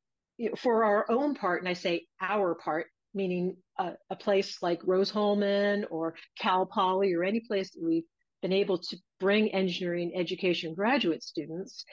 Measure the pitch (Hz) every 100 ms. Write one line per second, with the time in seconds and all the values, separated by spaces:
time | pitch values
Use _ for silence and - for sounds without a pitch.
0 | _ _ _ - 226 - 262 226 220 208
1 | - 233 294 277 190 170 180 175 190 170
2 | - - 185 208 185 165 - 156 - _
3 | _ 196 190 180 180 180 _ - 180 -
4 | - 185 - 196 196 - 180 170 185 185
5 | 196 214 208 202 202 202 202 202 208 160
6 | 165 165 - - 220 185 185 214 185 185
7 | 202 170 180 226 226 202 190 - 165 165
8 | 165 _ _ - 185 190 202 180 - 175
9 | _ - 190 208 214 190 190 175 180 175
10 | 175 180 175 185 190 170 165 160 208 277
11 | 180 156 - - 147 165 196 - -